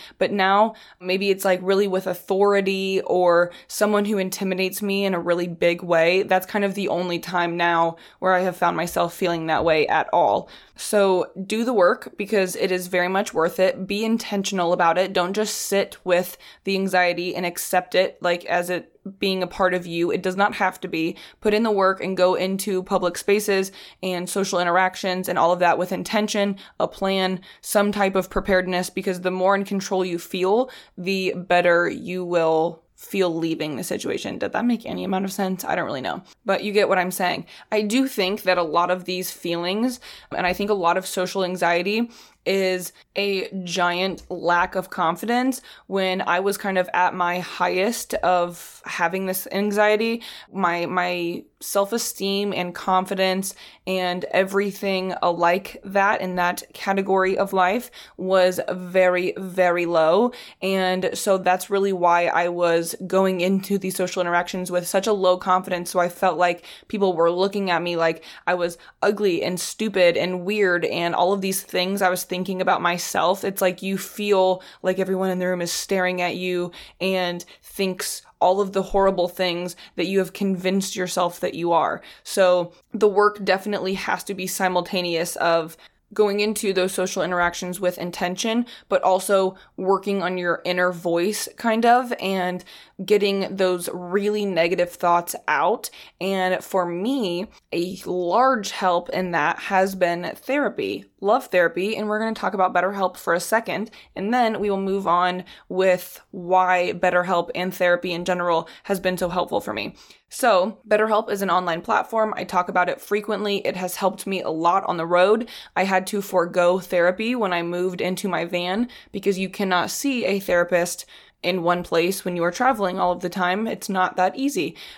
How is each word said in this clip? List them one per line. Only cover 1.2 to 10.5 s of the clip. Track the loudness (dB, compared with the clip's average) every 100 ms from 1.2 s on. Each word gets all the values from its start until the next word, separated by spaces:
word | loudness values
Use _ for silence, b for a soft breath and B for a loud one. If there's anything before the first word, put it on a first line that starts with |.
| 0
it's, | 0
like, | 2 0
really | 2 2 2
with | 0 -2
authority | -6 -2 2 4 4 2 0 0 -2 0
or | 2 6 4 2 B B
someone | -2 2 2
who | 2 0
intimidates | -2 -4 -4 -2 -2 -2
me | -2 0 0
in |
a | 0
really | 0 0 -2
big | 0 0 2
way. | 2 4 4 4
That's | 2 0 0
kind | -2
of | -2
the | -2 -2
only | -2 -2 -4
time | -2 -2 0 0
now | 2 4 2 -2 B B
where | 2
I | 2
have | 2 0
found | 0 0
myself | -2 -2 -2
feeling | 0 -2 0 0
that | 2
way | 4 4 4
at | 2 2
all. | 2 4 2 -2